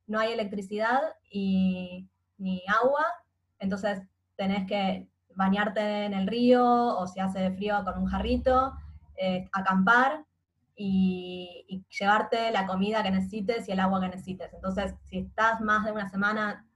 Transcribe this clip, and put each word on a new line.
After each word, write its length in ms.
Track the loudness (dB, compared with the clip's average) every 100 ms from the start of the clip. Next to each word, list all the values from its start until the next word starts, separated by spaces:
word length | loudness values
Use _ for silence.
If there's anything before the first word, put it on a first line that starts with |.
| -6
no 120 | -2
hay 140 | 0
electricidad 680 | -2 -4 -6 -6 -2 2 2 0 -6 _
y, 800 | -4 0 2 2 0 -6 -12 -16 _ _ -8
ni 240 | -4 -4 0
agua, 380 | 2 2 2 0 -4 _ _ _ -8
entonces 440 | -6 -2 -2 -4 -8 _ _ -6
tenés 300 | -2 -2 -2
que 420 | 0 0 -2 -8 _ _
bañarte 720 | -2 2 2 0 0 -2 -2 -2
en 80 |
el 120 | -2 -2
río, 380 | 2 6 6
o 420 | 6 4 2 -2 -4
si 140 | -4
hace 300 | -4 0 -2
frío 320 | -2 -2 -2
con 140 | -2 -2
un 80 | -2
jarrito, 680 | 0 0 0 4 4 2 -2 -16 -20 -16 -6
eh, 320 | -2 -2 -4
acampar, 720 | -4 2 4 6 6 6 0 -8 _ _ _ _
y, 920 | -8 -2 2 2 0 -6 -10 -12 -16 -14
y 160 | -14 -12
llevarte 600 | -2 2 2 2 0 0
la 160 | 0 0
comida 360 | 0 0 0
que 80 | 0
necesites 580 | 0 -2 -4 -2 -2 -2
y 40 |
el 80 | 0
agua 200 | 2 2
que 80 | -2
necesites. 420 | -6 -10 -10 -12
Entonces, 400 | -10 -6 -4 -4 -6
si 160 | -10 -8
estás 420 | -6 0 0 2
más 240 | 0 0
de 80 | 0
una 160 | -4 -4
semana, 580 | -2 0 0 -2 -6 -14